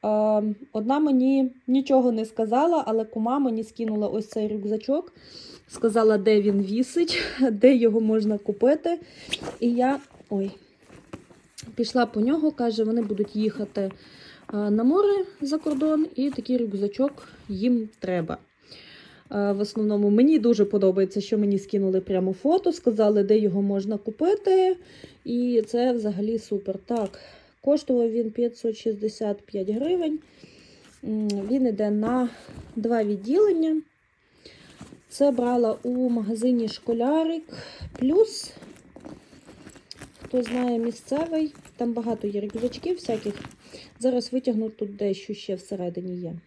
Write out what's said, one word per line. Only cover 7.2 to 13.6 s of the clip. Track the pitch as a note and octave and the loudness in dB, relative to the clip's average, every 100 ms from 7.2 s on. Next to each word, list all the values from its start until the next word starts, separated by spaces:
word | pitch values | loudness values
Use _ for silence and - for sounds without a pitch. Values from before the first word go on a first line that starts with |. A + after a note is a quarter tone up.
| - - | -4 0
<laughs> | C4 | 0
де | G#3 B3+ C4 | 6 6 8
його | A#3 G#3+ | 4 4
можна | A3 A3 G#3 G#3 | 2 2 2 -2
купити. | - G3+ B3 D4+ E4+ E4+ - - - - - - | -4 0 2 2 0 -4 -6 -20 -12 -10 -10 -4
І | A#3+ | -2
я, | A#3+ B3+ C#4 - - - | 2 0 0 -6 -20 -6
ой, | G3+ G3 - _ _ _ - _ - _ - _ - - A3 | -4 -4 -8 _ _ _ -20 _ -20 _ -20 _ -20 -18 -6
пішла | A3+ B3+ A#3 | -2 0 -2
по | G#3+ | 0
нього, | A3+ D#4 D4+ | 0 2 0
каже, | C#4+ A#3 A3 | 0 -2 0
вони | A3 A#3 | 0 0
будуть | G#3 G3+ G#3 G#3 | -2 -2 -4 -2
їхати, | G#3+ - | -2 -2